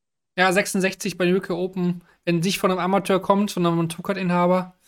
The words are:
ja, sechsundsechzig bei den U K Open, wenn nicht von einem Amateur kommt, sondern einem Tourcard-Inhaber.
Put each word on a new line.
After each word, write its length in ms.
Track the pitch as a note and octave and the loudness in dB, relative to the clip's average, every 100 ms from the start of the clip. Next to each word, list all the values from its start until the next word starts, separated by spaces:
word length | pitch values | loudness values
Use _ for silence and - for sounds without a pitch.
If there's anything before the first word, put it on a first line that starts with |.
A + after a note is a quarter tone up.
| _ _ _ - | _ _ _ 0
ja, 160 | F#3 | 2
sechsundsechzig 640 | F#3 G3+ G3 F#3+ F#3 G3 - | 2 0 0 -2 -4 -8 -2
bei 80 | |
den 120 | F3 F#3+ | 2 0
U 40 | |
K 140 | - | 0
Open, 480 | F3 F3+ F#3 F3 F3 - _ | -6 -6 -2 -2 -4 -10 _
wenn 160 | F3 E3+ | -2 0
nicht 180 | F#3 - | 0 0
von 120 | G3 | 0
einem 100 | F3+ | 0
Amateur 420 | F3+ G3 F#3+ F#3 | 0 0 2 0
kommt, 280 | F#3 G3 G#3 | 2 0 0
sondern 280 | F#3 F3 E3+ | 0 0 2
einem 100 | E3 | -2
Tourcard-Inhaber. 840 | E3 F#3 F#3 F3+ F3+ F3+ F#3 F3+ - | -4 -6 -2 0 2 4 2 0 -12